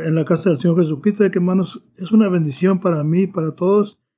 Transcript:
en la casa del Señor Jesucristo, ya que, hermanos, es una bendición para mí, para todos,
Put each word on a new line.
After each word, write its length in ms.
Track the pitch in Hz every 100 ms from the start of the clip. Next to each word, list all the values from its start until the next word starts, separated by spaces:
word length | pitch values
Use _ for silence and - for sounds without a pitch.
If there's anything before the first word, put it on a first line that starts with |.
| 160
en 80 | 160
la 80 |
casa 280 | 151 165 196
del 60 | 139
Señor 220 | 175 170
Jesucristo, 460 | 160 147 208 208 196
ya 40 |
que, 100 | 190
hermanos, 440 | 175 190 175 - - -
es 160 | 185
una 160 | 220 202
bendición 500 | 180 151 131 185 190
para 240 | 185 160
mí, 240 | 151 170 190
para 260 | 185 160
todos, 480 | - 180 202 202 - _